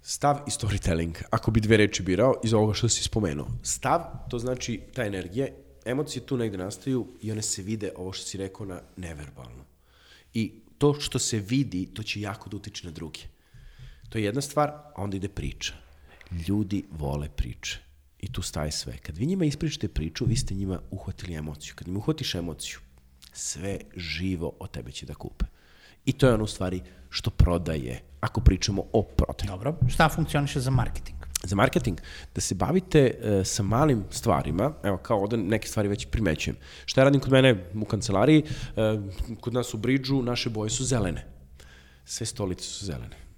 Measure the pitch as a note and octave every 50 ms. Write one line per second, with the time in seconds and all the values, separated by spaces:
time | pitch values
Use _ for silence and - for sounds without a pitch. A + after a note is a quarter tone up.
0 | _ - - - - C#3+ D3 C#3+ C#3+ - - - - G#2 G2 G2 - - E2+ E2
1 | E2+ E2+ E2 - - - - A2 - - G#2+ A#2 G#2+ G#2+ A2+ G#2 G#2 G2 - -
2 | F#2+ F2 F2+ F2 A2+ C3+ B2 - - A2+ A2+ G#2+ G#2+ G#2+ G#2 - - A2+ - -
3 | - - - A2+ G#2 F2 C#2+ D2 C#2+ - - - - - - - - B2+ D3 F3
4 | - - - - - - - A#2+ A2+ B2+ B2+ B2 - - A#2 - - - - B2+
5 | A#2+ G#2 G2 F#2+ F2 E2+ F#2 A#2 C#3 B2+ - - - - - - - A2 B2 C#3
6 | D3+ D3 - B2+ A#2 - C#3 B2 A#2 A2 G2 F#2 F2+ G2 G#2 - - C#3 C3 B2
7 | G#2+ - - - - G#2+ A2 G#2+ G#2+ - - - F#2 F#2+ A2 A2 G#2 F#2 - -
8 | F2+ F#2 F#2 - - - - F#2+ F#2+ F#2+ - - G#2+ G2 F2+ E2+ - - - -
9 | F#2 E2 D#2+ D2 D2 C#2 - C2 B1+ A#1+ A#1 B1 C2 _ _ _ _ _ _ _
10 | _ - - - - _ - A#2 A2 - - - - - - _ C#3+ D3 C#3+ D3
11 | - - - C3 - - - A2 G2+ F#2+ B2 C3+ C#3 G#2+ F#2 F2+ F#2+ - - -
12 | G#2+ - - G2+ G#2 G2+ G2 - - - G#2+ G2 - G2+ - - - F2 D#2 D#2+
13 | E2 D#2 D2+ - - - - _ _ _ - - - - - - - - - -
14 | - - - A2+ G#2+ G2+ G#2+ C3+ C#3 - - D3+ D3 C#3+ D3 - - - - -
15 | G2 G2+ F#2+ F#2+ F#2 G2 - - C#2+ C#2 - - - - - - - - - -
16 | - - - - - - F2 E2+ D#2+ E2+ G2 G#2 G#2+ G2 G2+ G2 - - D#2+ D#2
17 | D2 C#2 C#2+ D2 D2 D#2 - - - B1 A#1 - - - - - - - - -
18 | _ _ _ _ - - - - F2+ - - D#2+ D2+ D2+ D2+ - - - - -
19 | - - D2+ D#2+ A2 D#3 F#3+ F#3+ F3 D3+ C#3+ - E3 D#3 C#3 - - G2 - -
20 | D#2 D#2+ - - B2 - A2 A#2 - - G#2 F#2+ G2 F#2+ F#2 F2 - - - F#2
21 | - - - - - F#2 E2+ D#2 D2+ D#2 D2 D2+ - - - - - F2 F#2 G2+
22 | G#2+ - D#3 D#3 B2+ - - F#2 E2+ F2 D2+ - - - - - - - - -
23 | _ _ _ _ - - - - - - - C#2+ F2 G2 G2 - - - - F2+
24 | F2 D#2+ D2+ D#2+ F2+ F#2+ F#2 E2 E2 D#2 - - - F#2+ - - A#1+ A#1 C#2 -
25 | - C2 C#2 - - - - - - - - _ _ _ - - - - - _
26 | _ - C3 - C#3 C3 A#2 A2 G#2+ G#2 - - F#2+ F#2 F#2 F#2 - - - -
27 | - - - - - A2+ - - - F2 F2 E2+ E2+ E2+ D#2+ D2+ C2 A#1+ B1 A#1
28 | - - - - - - - A2 - - G2+ F2 - - G2 G2 - - - A2+
29 | G2 - - - - - - - - G2+ G2 F#2 G#2 C#3 D#3+ - - - - -
30 | E3 D3+ - - D#3+ - - D3 C#3+ C3+ - C#3+ B2 C3 C3+ B2 A2 G2+ - -
31 | - - - - - - - - - F#2 G2+ G2 A2 C3+ - F3+ - A#2 F2 C#2+
32 | - - - - - - - - - - - F2+ F#2 - D#3 F#3+ F#3 - - D#3
33 | C3+ A#2+ - - - G#2 G#2 G2 F#2+ - - - G#2 F#2+ G#2+ A#2+ D3+ D#3 C3 A2
34 | F#2 - - - - A#2 F2+ C#2 C#2 C#2+ D2+ F2 G#2+ D3 D3+ - - G#2 F#2+ F2+
35 | - - A#2 G2+ G2 G#2 A#2 A#2 G2 F2 A2 A2 - - - A2 G#2 G2+ G2+ G#2
36 | - - - - G#2+ E2+ D#2 - - - B1 - - - - - - - - -
37 | C3+ C#3 C#3+ C3+ - B2+ C3+ C3 C3 C3 A#2+ F#2+ F2+ E2+ F#2 G#2+ G#2+ - - G#2
38 | F#2+ - G2 F#2+ G#2+ C#3+ D#3 D#3 D3+ - - - - - - - A2 G#2+ G#2+ G#2+
39 | G2+ G2 G2 - - - A2+ G#2+ - A#2+ A#2 B2+ A#2 - - A2 G#2 A#2+ C3 C3+
40 | C3 C3 C#3 C3+ B2 A#2+ A#2+ A#2 - B2 A2 G#2+ G#2+ A2 G#2+ - C3 C3 C3+ A#2+
41 | G2+ F2+ D#2+ - - - - - - - - - - - - - - - - -
42 | - - - - A2+ G#2 - - G#2 F#2 F2+ - - - - - G2+ G2 D2+ B1
43 | A#1 A1 - - - - -